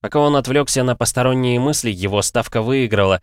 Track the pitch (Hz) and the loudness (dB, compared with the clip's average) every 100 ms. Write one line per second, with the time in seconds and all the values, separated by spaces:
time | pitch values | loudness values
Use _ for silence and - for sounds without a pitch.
0 | 104 151 147 143 127 135 139 - 127 120 | -2 2 2 2 0 0 0 0 0 0
1 | 117 - 127 127 127 120 131 151 120 95 | -2 0 0 2 0 0 0 -2 -4 -4
2 | 98 101 98 120 113 117 113 135 123 104 | -2 0 0 -2 -2 -4 -2 0 0 2
3 | 98 92 | 2 2